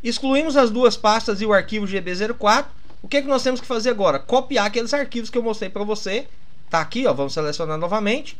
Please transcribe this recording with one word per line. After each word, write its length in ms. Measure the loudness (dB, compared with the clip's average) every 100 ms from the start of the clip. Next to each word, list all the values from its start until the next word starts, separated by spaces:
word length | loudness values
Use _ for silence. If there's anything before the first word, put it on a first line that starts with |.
Excluímos 540 | -4 -2 2 2 4 4
as 140 | 4
duas 260 | 6 4 4
pastas 440 | 2 2 0 -2
e 60 | 4
o 60 |
arquivo 340 | 4 4 -4 -2
G 140 | -4
B 140 | -4 -4
zero 180 | -2
quatro. 380 | 0 4 4 2 -6 -8 -8
O 60 | -2
que 160 | -2
que 60 | 2
nós 160 | 0
temos 160 | 0 -2
que 60 | -2
fazer 240 | -2 0
agora? 280 | 2 2 2
Copiar 480 | 2 0 2 0 2
aqueles 260 | 0 -2
arquivos 380 | -2 -2 -4 -4
que 80 | -2
eu 40 |
mostrei 280 | -2 -2 -4
pra 140 | -6
você. 420 | -4 -4 -2 -4 -4 -10 -8 -8 -2
Tá 100 | 0
aqui, 260 | 0 0 0
ó. 60 |
Vamos 200 | 0 -2
selecionar 460 | -2 -4 -4 -4 -4
novamente. 580 | -2 -2 0 -2 -4 -8